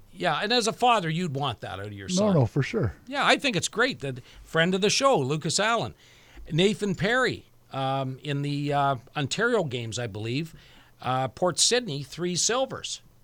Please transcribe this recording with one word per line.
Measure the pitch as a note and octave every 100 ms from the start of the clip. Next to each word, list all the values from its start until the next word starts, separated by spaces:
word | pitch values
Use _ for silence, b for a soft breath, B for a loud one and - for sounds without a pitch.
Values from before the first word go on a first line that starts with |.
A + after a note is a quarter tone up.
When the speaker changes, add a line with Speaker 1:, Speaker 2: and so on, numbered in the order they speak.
| -
Speaker 1:
Yeah, | F3 F3 D3+
and | G#3
as | B3 G#3+
a |
father, | - B3 A3+ D#3+
you'd | D#3+ F3+
want | C3+ C#3 G#2+
that | G#2+ F#2+
out | G#2
of |
your | G2+ G2
Speaker 2:
No, |
Speaker 1:
son. | F3+ G#3+
Speaker 2:
no, | E3 A#2
for | D3+
sure. | - A3+ B2 - -
Speaker 1:
Yeah, | C#4 G3
I | C#4
think | C#4 F#3
it's | -
great | G#3+ B3+ E3
that | C#3 B2 - b
friend | - D#3+ F3
of | F#3+
the | G#3
show, | - C#4 G#3
Lucas | C3 D#3 E3 -
Allen, | G#3+ A#3 B2 - b b b b b
Nathan | D#3 G3 - G#3
Perry, | E3+ G3 B3 A#3 - - - -
um, | C3+ C3+ C3+ C3 C3
in | D3 C#3+
the, | C#3+ C#3+ C#3+
uh, | C#3+ C#3 C3 - D3+
Ontario | C3+ - A#3 A3+
Games, | D3+ A#2+ A2+ A2
I | A#2
believe, | G#2 A2+ C3+ E3 - b b b b
uh, | B2 C3 C3
Port | - F3+ -
Sydney, | - A#3+ A3+ C#3+
three | - D#3 F3+ E3+
silvers | - B3 C4+ G2+ - - - _